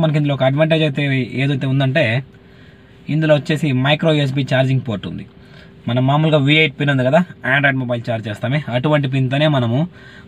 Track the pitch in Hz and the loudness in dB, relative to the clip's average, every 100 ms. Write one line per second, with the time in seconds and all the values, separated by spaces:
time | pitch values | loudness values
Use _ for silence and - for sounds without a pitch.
0 | 160 151 147 135 131 139 160 160 156 139 | 0 0 0 0 0 2 2 2 0 0
1 | 143 131 123 120 139 139 139 135 135 147 | -2 -2 -2 -2 -2 -2 -2 0 0 0
2 | 117 123 - - - - - - - - | 0 -2 -6 -20 -20 -20 -20 -20 -20 -18
3 | - 151 156 147 139 151 156 127 135 151 | -4 -2 2 2 2 -2 0 0 0 2
4 | 165 151 139 139 127 131 131 131 117 101 | 2 2 0 -2 0 0 2 0 -2 -8
5 | 85 82 - - - - - - - 123 | -8 -12 -14 -20 -20 -20 -20 -12 -4 0
6 | 131 147 160 151 135 156 156 135 143 135 | 2 2 2 2 4 4 2 0 -2 0
7 | 127 160 180 - 127 139 139 131 120 120 | 2 2 0 -6 -2 0 0 0 -4 -4
8 | 113 113 107 104 120 147 143 123 151 151 | -4 -6 -6 -6 -4 -4 -2 -2 0 0
9 | 135 135 131 139 156 139 117 123 175 - | 0 0 0 0 2 2 0 0 -2 -6
10 | - - | -20 -20